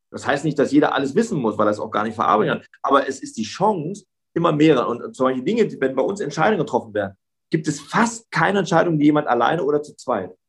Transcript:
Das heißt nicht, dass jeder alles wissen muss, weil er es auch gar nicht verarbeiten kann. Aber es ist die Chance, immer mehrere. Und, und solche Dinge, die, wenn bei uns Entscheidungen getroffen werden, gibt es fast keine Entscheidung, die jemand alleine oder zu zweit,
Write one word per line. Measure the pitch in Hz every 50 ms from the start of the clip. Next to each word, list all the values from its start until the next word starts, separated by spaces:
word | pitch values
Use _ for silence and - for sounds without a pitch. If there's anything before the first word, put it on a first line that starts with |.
| _ _
Das | - 104 -
heißt | 120 135 - -
nicht, | 156 -
dass | - 127 110
jeder | 135 147 147 - -
alles | 135 139 135 139
wissen | 190 233 - - 156
muss, | 117 107 98
weil | - 107
er | 104
es | 104 -
auch | - 110
gar | - 104 107
nicht | 113 104
verarbeiten | 113 - - 190 214 202 151 117
kann. | 113 - _ - _
Aber | - 135 139 139 139
es | - 131 -
ist | - 139 -
die | 117 107
Chance, | - - - 185 214 214 175 143 165 202 - - _ _ _ _ _ _
immer | 170 165 175
mehrere. | 156 143 151 160 147 127 101
Und, | 95 117 - -
und | 110 113
solche | - 131 131 131 127 127
Dinge, | 160 220 240 202
die, | 156 - -
wenn | 135 131 131
bei | 131 -
uns | - 202 196
Entscheidungen | 196 143 151 160 170 214 220 180
getroffen | 143 - - 113 - 110 101
werden, | 104 98 95 - _ _ _ _ _ _ _
gibt | - 165 156
es | 156 147 -
fast | - - - 190 233 226 - - - _
keine | - 156 165 180 196 202
Entscheidung, | 180 156 170 165 180 175 165
die | 151 143
jemand | 151 151 151 147
alleine | - 120 120 120 131 151 165 -
oder | 139 147 147 147
zu | - -
zweit, | - - 131 120 101 90 87 - _ _